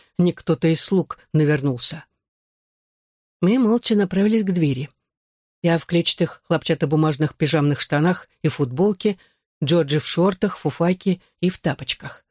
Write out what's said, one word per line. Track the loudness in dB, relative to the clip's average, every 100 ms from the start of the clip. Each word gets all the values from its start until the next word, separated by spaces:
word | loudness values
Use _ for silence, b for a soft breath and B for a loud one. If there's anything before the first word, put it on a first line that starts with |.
| b 0
не | 0
кто-то | 0 -4 0 0
из | 0
слуг | 0 0 -2 -10 b
навернулся. | 0 2 2 -2 -2 -4 -4 -12 _ _ _ _ _ _ _ _ _ _ _ _ _
Мы | 0 2
молча | 2 2 2 0
направились | 2 2 2 2
к | 0
двери. | 0 0 0 -6 _ _ _ _ _ _ _
Я | 0 0
в | 0
клетчатых | 0 0 -2 -4 -4 _
хлопчатобумажных | -4 -2 -2 0 2 2 0 -2 -2
пижамных | -2 2 0 0
штанах | -2 0 0 0 -6 _
и | -6
футболке, | -2 -4 0 0 0 -2 -4 b b _ _
Джорджи | 0 0 2 -2
в | -2
шортах, | 0 0 0 -4 -4
фуфайке | -6 -2 -2 0 -2 -4 _ _
и | -4
в | -2
тапочках. | -4 -4 -6 -8 -10 -18 _